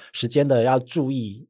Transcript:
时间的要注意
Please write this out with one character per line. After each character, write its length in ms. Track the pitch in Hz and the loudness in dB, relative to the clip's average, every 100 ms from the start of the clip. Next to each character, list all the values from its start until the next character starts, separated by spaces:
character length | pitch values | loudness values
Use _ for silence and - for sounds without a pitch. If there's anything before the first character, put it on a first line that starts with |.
| - | -14
时 140 | - 120 | -8 -2
间 200 | 143 143 | 0 2
的 140 | 123 | 2
要 140 | 120 131 | 4 2
注 320 | 127 170 135 | 0 -4 -2
意 360 | 135 107 107 | -4 -6 -10